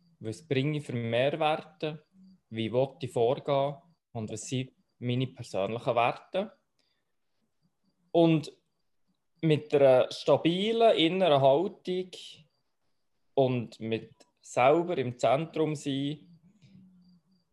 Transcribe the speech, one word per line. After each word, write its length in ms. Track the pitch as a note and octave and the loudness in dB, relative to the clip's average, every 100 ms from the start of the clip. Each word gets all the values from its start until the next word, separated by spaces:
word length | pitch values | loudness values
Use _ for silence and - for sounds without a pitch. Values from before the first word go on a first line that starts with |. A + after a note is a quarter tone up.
| _ _ | _ _
was 260 | A2 A2+ - | -12 -12 -4
bringe 340 | C3 C#3 D3+ | -2 0 -4
ich 60 | D3 | -6
für 80 | |
Mehrwerte, 1120 | B2 A#2 A2+ C3+ D#3 D#3 D#3+ - _ D#3 D#3 - _ - _ _ | -6 -2 0 0 0 -2 -2 -6 _ -10 -10 -16 _ -20 _ _
wie 240 | A2 A2+ | -8 -4
will 160 | A#2 C3+ - | -2 -2 -4
ich 120 | B2+ | -8
vorgehen 680 | B2+ A#2 C#3 - C#3 C#3 C#3+ _ _ _ | -2 0 0 -2 -2 -2 -6 _ _ _
und 180 | A#2 A2 | -12 -10
was 200 | G#2+ - | -10 -6
sind 240 | C3 C3 _ _ _ | -6 -6 _ _ _
meine 280 | B2 B2 C3 | -6 -4 -4
persönlichen 680 | - B2+ G2 G2 A2+ C#3 A#2 | -8 -10 -4 -4 -4 -2 0
Werte. 560 | A#2+ - - F#3 G#3 - _ _ _ _ _ _ _ _ _ _ _ _ _ _ _ | 0 -2 -6 -6 -6 -10 _ _ _ _ _ _ _ _ _ _ _ _ _ _ _
Und 400 | E3+ E3 D#3+ C#3 - _ _ _ _ _ _ _ _ | 4 4 4 0 -14 _ _ _ _ _ _ _ _
mit 320 | E3 D3 - | 2 2 2
einer 380 | D3 C3+ B2+ - | 4 6 6 4
stabilen 840 | - - C3+ D#3+ F3 G#3+ A3+ A3+ - | -2 0 2 2 0 -2 2 4 4
inneren 440 | D#3+ F#3 F3+ C#3 | 2 2 2 4
Haltung 720 | C3+ C#3 G3+ - - F3+ F#3 - - - _ _ _ _ _ _ _ _ _ | 6 4 0 -6 -8 -6 -8 -14 -20 -20 _ _ _ _ _ _ _ _ _
und 460 | - C3 B2 G#2+ - | -2 0 0 -6 -10
mit 340 | A2 A2+ - _ _ _ | -6 -6 -8 _ _ _
selber 560 | - - B2+ D#3+ F3 E3 | -10 0 2 2 0 -4
im 200 | B2 B2 | -6 -2
Zentrum 580 | A#2 C3+ D#3+ D#3 D#3 D3 | 0 0 -2 -4 -4 -4
sein, 540 | C#3+ C3+ C#3 D3+ - - _ _ - - - _ _ _ _ _ _ | -6 -6 -6 -8 -14 -20 _ _ -20 -20 -20 _ _ _ _ _ _